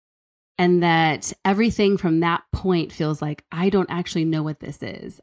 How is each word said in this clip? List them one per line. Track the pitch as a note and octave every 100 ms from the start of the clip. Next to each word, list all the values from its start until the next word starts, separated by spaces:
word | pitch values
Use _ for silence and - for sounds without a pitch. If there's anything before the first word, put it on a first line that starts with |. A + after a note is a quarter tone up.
| _ _ _ _ _ -
And | F3+ F3
that | E3+ E3 D#3+ C#3 - -
everything | F#3+ G3 A3+ - G3+ G3
from | F3+ D#3+
that | E3+ F3 -
point | - F#3+ F3 D3+
feels | - D#3 D3+
like, | D3+ D3 -
"I | E3 F#3+
don't | G3 -
actually | E3+ F3 E3+ D#3+
know | D#3+
what | D3+ D3
this | - -
is. | G#2 - - -